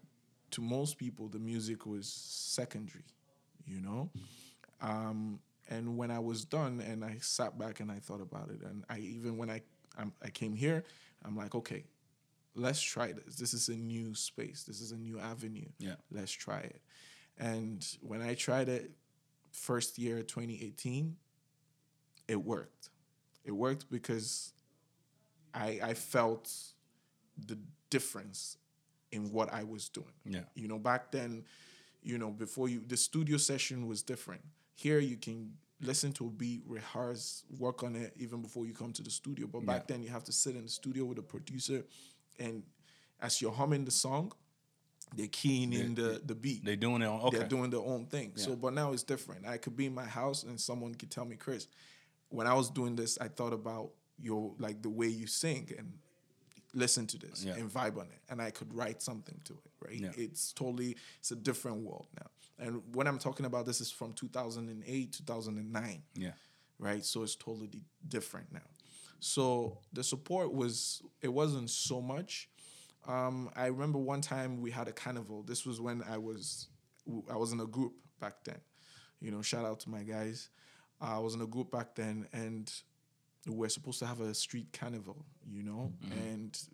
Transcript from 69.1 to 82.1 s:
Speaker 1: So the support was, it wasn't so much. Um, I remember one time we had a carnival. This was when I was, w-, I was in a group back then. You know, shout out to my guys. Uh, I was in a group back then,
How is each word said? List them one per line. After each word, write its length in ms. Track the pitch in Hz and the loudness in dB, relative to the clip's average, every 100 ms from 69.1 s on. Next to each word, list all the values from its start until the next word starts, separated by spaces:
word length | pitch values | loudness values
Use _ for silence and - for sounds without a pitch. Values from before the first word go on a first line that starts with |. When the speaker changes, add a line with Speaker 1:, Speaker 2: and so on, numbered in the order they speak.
| - | -6
Speaker 1:
So 600 | - - 131 123 120 - - | 0 4 6 4 2 -4 -8
the 100 | 127 | -2
support 500 | 123 135 - 180 160 | 0 0 2 2 4
was, 480 | 135 123 113 - - - _ | 4 2 2 -2 -2 -8 _
it 80 | 131 | 2
wasn't 400 | 127 151 135 117 | 6 6 4 2
so 300 | - - 127 | 0 2 0
much. 480 | 123 139 196 - - - - - - - - | 0 -2 -4 -6 -8 -16 -20 -20 -20 -10 0
Um, 420 | 127 127 127 123 - | 2 4 2 -2 2
I 120 | 127 | 2
remember 300 | 127 147 143 | 4 4 4
one 220 | 135 139 | 4 2
time 380 | 151 131 131 123 | 2 0 0 0
we 100 | 120 | -2
had 180 | 120 117 | -2 -2
a 20 | |
carnival. 500 | 113 131 120 107 107 | -4 -4 -4 -4 -6
This 220 | 104 120 127 | -4 -2 -2
was 140 | 113 | -2
when 240 | 120 120 | -2 -2
I 140 | 101 110 | -2 -2
was, 500 | 110 110 - - - - _ _ - | -4 -4 -6 -6 -10 -16 _ _ -6
w-, 160 | 117 - | -6 -2
I 60 | 113 | 0
was 160 | 113 | 2
in 60 | 117 | 2
a 40 | 110 | 0
group 280 | 120 123 - - - | 0 0 -2 -18 -10
back 240 | 104 - | -8 -8
then. 160 | - - - _ - - - - | -10 -10 -12 _ -20 -20 -20 -10
You 100 | 110 | -6
know, 100 | 104 | -2
shout 240 | 107 120 110 | 0 0 0
out 140 | 110 | -2
to 80 | - | -4
my 140 | 110 | -6
guys. 460 | 104 110 110 117 - - - - - - | -4 -2 -2 -4 -10 -18 -20 -20 -20 -6
Uh, 140 | 123 110 | -2 0
I 40 | |
was 140 | 113 | 0
in 80 | 113 | 0
a 60 | 110 | 0
group 240 | 120 123 | -2 0
back 240 | 123 117 - | -2 -2 -2
then, 320 | 110 | -2